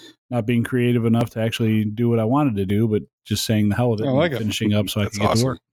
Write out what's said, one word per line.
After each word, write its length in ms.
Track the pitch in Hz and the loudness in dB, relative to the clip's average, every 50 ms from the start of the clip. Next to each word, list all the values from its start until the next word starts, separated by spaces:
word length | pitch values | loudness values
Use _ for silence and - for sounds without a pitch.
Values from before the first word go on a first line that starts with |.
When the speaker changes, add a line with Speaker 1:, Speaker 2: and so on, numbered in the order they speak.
| - - - _ _ - | -20 -20 -20 _ _ -6
Speaker 1:
not 160 | 123 120 107 | -6 -4 -2
being 180 | 117 120 117 113 | 0 0 0 0
creative 420 | - 131 123 120 123 120 120 113 | 0 0 0 2 2 2 2 2
enough 240 | 117 113 117 120 113 | 2 2 2 0 -2
to 80 | - 117 | -2 -4
actually 460 | 110 113 - - 117 110 110 110 107 | -4 -4 -2 -2 0 2 2 2 0
do 240 | 104 104 110 120 120 | -2 -2 -2 0 0
what 100 | 117 113 | 2 2
I 60 | 110 | 2
wanted 300 | 110 127 147 151 135 110 101 | 0 2 2 2 0 0 -2
to 80 | 98 | -2
do, 220 | 92 101 104 113 110 | 0 0 0 2 2
but 160 | 107 101 71 - _ _ _ | 0 -2 -2 -6 _ _ _
just 200 | - 107 98 - | -4 -4 -4 0
saying 240 | - 113 107 104 104 | 0 0 2 2 2
the 60 | 101 | 0
hell 160 | - 123 123 | 0 0 0
with 100 | 113 104 | 0 0
it 40 | 110 | -2
Speaker 2:
I 40 | 139 | 0
Speaker 1:
and 80 | 127 139 | 0 2
Speaker 2:
like 140 | 165 175 | 2 0
it. 80 | 135 110 | 0 -2
Speaker 1:
finishing 340 | 110 107 98 - 110 107 104 | -4 -4 -4 -2 0 0 2
up 160 | 107 101 95 | 0 0 0
so 120 | - 107 | -2 -2
I 40 | 101 | -2
Speaker 3:
That's 120 | 95 - 104 | -2 -2 -2
Speaker 1:
can 40 | |
get 100 | 107 - | 0 0
Speaker 3:
awesome. 100 | - 113 | 2 2
Speaker 1:
to 40 | 123 | 0
work. 140 | 131 - - - _ | 0 -2 -6 -12 _